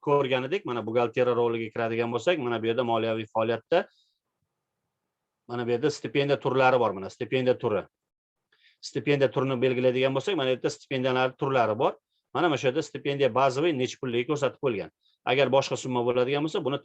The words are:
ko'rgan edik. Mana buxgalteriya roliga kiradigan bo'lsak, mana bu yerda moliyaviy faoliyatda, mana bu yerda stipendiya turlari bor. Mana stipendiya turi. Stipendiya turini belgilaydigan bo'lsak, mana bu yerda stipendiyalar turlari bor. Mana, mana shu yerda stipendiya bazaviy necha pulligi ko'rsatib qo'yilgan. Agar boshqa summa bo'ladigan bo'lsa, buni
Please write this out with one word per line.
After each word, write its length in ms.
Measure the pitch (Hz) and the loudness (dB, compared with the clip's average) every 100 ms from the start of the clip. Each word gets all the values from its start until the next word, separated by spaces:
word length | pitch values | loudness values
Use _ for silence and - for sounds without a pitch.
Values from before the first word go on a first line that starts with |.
| 147 | 0
ko'rgan 360 | 143 131 127 131 | 2 2 0 0
edik. 180 | 196 - | -4 -4
Mana 200 | 120 107 | -6 -2
buxgalteriya 480 | 117 120 127 123 117 | 0 2 2 2 2
roliga 340 | 120 117 110 | 0 -2 -6
kiradigan 380 | 117 117 117 117 117 | -4 -2 0 -2 0
bo'lsak, 240 | 170 175 | 0 0
mana 220 | 120 117 | -2 -2
bu 100 | 113 | 0
yerda 120 | 117 | 0
moliyaviy 440 | 120 113 113 110 110 110 | 0 0 0 -4 -4 -2
faoliyatda, 520 | 110 117 - 170 202 _ _ _ _ _ _ _ _ _ _ _ _ _ _ _ - | 0 -2 0 0 0 _ _ _ _ _ _ _ _ _ _ _ _ _ _ _ -10
mana 200 | 120 120 | -6 -2
bu 40 | |
yerda 200 | 117 147 | 0 0
stipendiya 480 | 147 120 143 139 139 | -4 -4 -2 0 0
turlari 400 | 139 127 131 127 | 0 2 4 4
bor. 120 | 110 | 2
Mana 180 | 95 95 | -2 -10
stipendiya 480 | - 113 131 127 120 | -10 -4 0 2 0
turi. 260 | 117 101 - _ _ _ _ _ _ _ _ _ | 0 -2 -4 _ _ _ _ _ _ _ _ _
Stipendiya 500 | - 143 135 143 135 | -10 -4 0 2 2
turini 240 | 143 135 127 | 2 -2 0
belgilaydigan 520 | 131 127 127 127 131 | 0 2 2 2 0
bo'lsak, 220 | 135 202 180 | 0 -2 0
mana 120 | 131 | 0
bu 80 | 127 | 0
yerda 100 | 156 | -2
stipendiyalar 640 | - - 135 127 127 131 - | -6 -6 -2 0 2 0 0
turlari 400 | 139 131 110 107 | 0 2 2 2
bor. 140 | 165 - _ _ _ | 0 -2 _ _ _
Mana, 160 | 135 170 | 0 0
mana 80 | 135 | 2
shu 100 | 135 | 0
yerda 160 | 139 | 0
stipendiya 500 | 151 135 143 139 131 | -4 -6 -4 0 2
bazaviy 400 | 117 139 127 170 | 2 2 2 0
necha 240 | 139 127 - | 0 -2 -4
pulligi 260 | 131 120 123 | -4 -2 -2
ko'rsatib 300 | 147 139 - | -2 -2 -2
qo'yilgan. 300 | 139 104 85 _ _ _ - | -4 -4 -8 _ _ _ -2
Agar 240 | 131 131 | 2 4
boshqa 260 | 135 131 127 | 2 2 -4
summa 240 | 135 123 120 | -2 -2 0
bo'ladigan 400 | 123 123 143 156 | 0 0 0 -2
bo'lsa, 160 | 156 127 | -2 -2
buni 100 | 139 | -2